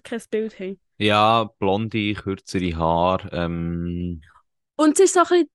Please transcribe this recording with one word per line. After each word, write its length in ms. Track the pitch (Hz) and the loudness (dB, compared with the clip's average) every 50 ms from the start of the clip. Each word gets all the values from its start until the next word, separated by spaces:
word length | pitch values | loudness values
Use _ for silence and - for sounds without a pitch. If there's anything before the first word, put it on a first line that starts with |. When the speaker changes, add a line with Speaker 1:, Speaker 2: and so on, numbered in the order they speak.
| - | -10
Speaker 1:
kein 180 | - 254 226 - _ | -10 -12 -12 -8 _
Bild 300 | 226 214 220 220 - - | -4 -4 -4 -6 -8 -10
haben. 200 | 185 190 196 - _ _ _ - | -12 -12 -12 -12 _ _ _ -2
Speaker 2:
Ja, 460 | 104 104 104 104 107 110 113 117 110 104 _ | 0 2 4 4 4 4 4 2 2 -2 _
blonde, 560 | - 104 95 95 104 113 107 - 113 104 104 104 | -2 0 0 0 0 -2 -4 -4 -4 -2 -4 -4
kürzere 640 | - - 98 98 - _ - - 95 90 87 80 | -6 -6 -6 -8 -8 _ -6 -4 -2 -2 -2 -2
Haare. 520 | 82 82 82 85 85 87 92 95 92 - 92 | 0 0 2 2 2 2 2 0 0 -4 -6
Ähm. 920 | - 85 87 85 85 85 85 85 85 85 87 87 87 87 87 87 87 80 - _ _ _ _ _ _ _ _ _ _ | -6 -4 -4 -4 -4 -6 -6 -6 -6 -6 -6 -6 -6 -6 -6 -6 -8 -10 -14 _ _ _ _ _ _ _ _ _ _
Speaker 1:
Und 220 | - 311 302 294 | 0 2 2 4
sie 60 | - 381 | 4 4
ist 100 | 349 - | 4 4
so 60 | 359 | 2
ein 40 | 330 - | 2 4
bisschen 200 | 359 349 302 - | 2 2 2 0